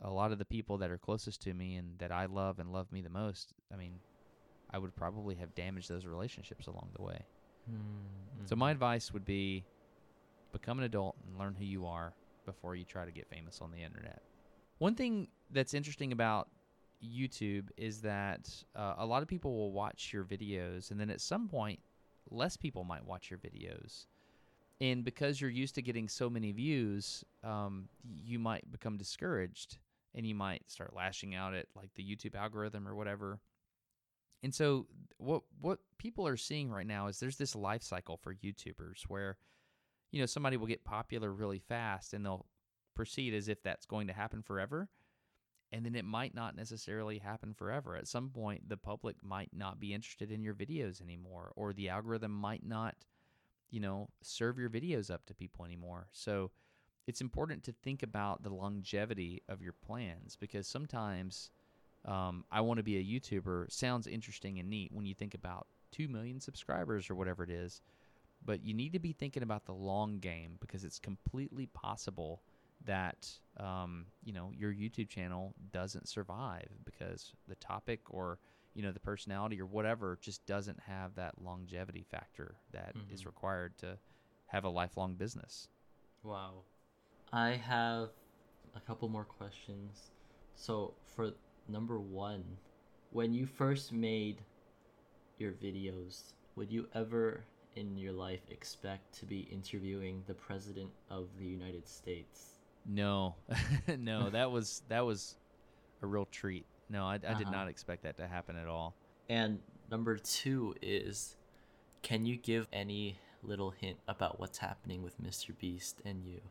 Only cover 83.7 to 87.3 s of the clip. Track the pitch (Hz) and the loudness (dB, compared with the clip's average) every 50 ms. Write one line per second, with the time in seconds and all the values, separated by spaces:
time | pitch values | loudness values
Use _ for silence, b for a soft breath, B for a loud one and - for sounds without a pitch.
83.7 | - - - 92 98 - b b b b b b b b _ - - 98 98 92 | -6 -8 -8 -8 -8 -10 b b b b b b b b _ -2 -2 0 2 2
84.7 | 87 87 90 90 - 95 95 92 90 92 101 113 - - - - - - - - | 2 2 0 2 0 0 0 0 0 -2 -2 -4 -4 -8 -10 -10 -12 -12 -12 -14
85.7 | - _ - - - - - - - _ - 107 104 95 95 95 95 92 92 - | -18 _ -20 -20 -20 -20 -20 -20 -20 _ -10 -8 -6 -6 -6 -8 -10 -12 -16 -20
86.7 | - - - _ _ _ _ - - - - - | -20 -20 -20 _ _ _ _ -20 -20 -20 -8 0